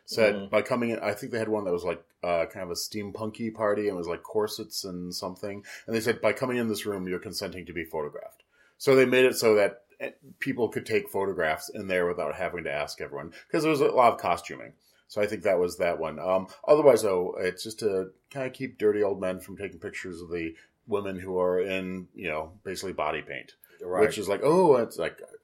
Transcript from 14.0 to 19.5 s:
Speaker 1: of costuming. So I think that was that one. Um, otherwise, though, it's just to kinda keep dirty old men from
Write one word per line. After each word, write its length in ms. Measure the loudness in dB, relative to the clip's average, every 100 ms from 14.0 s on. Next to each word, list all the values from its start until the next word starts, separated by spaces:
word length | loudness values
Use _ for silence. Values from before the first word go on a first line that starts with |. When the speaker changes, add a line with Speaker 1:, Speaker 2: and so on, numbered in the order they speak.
| 6
Speaker 1:
of 60 | 6
costuming. 540 | 0 -2 -4 -14 -16 _ _ _ -8
So 140 | -2
I 40 | 0
think 180 | 0
that 140 | 2 2
was 180 | 2 2
that 200 | 0 0
one. 200 | -4 -4
Um, 300 | 0 0 0 -4 4
otherwise, 360 | 8 8 8
though, 340 | 6 2 0 -2
it's 240 | -2 -4
just 160 | -10 -4
to 320 | -2 0 -4 -10 _
kinda 200 | -8 -8
keep 260 | -6 -10 0
dirty 260 | 2 4
old 180 | 2 0
men 200 | -4 -4
from 160 | -10